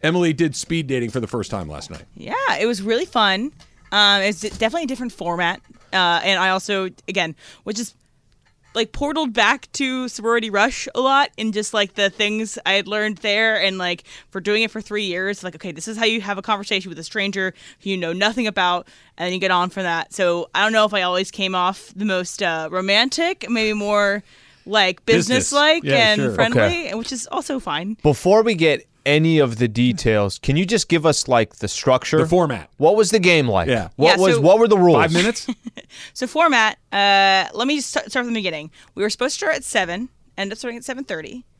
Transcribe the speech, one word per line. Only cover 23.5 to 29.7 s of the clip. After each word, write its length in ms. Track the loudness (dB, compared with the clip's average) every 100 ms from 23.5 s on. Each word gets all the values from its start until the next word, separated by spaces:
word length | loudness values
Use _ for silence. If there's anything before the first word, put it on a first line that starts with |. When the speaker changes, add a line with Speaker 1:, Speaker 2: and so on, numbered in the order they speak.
| -2 -2
Speaker 2:
more, 500 | -2 0 2 2 -2 -6 -20 _ _ -2
like, 400 | 2 2 0 2
Speaker 1:
Business. 220 | 2 4 0 0
Speaker 2:
business-like 320 | 2 4 2
Speaker 1:
Yeah, 300 | 2 2 4
Speaker 2:
and 60 | 2
Speaker 1:
sure. 120 | 0
Speaker 2:
friendly, 280 | 0 2 4 2 2 -4
Speaker 3:
Okay. 80 | -8
Speaker 2:
which 160 | -8
is 160 | -8 -6
also 280 | -8 -4 -6
fine. 380 | -4 -6 -6 -2
Speaker 3:
Before 400 | 0 2 4 4
we 140 | 4 4
get 320 | 2 2 -2 _ 2
any 320 | 4 4 4
of 200 | 4 2
the 100 |
details, 720 | -2